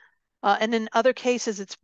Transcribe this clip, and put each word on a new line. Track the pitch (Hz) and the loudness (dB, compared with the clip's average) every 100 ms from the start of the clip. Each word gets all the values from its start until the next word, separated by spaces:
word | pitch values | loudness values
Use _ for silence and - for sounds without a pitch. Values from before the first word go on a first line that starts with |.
| _ _ _ _ | _ _ _ _
Uh, | 202 202 | 0 2
and | 220 | 2
in | 226 220 | 0 0
other | 233 254 | 2 2
cases, | - 254 240 - 202 | 2 0 -2 -2 -6
it's | 196 - | -10 -16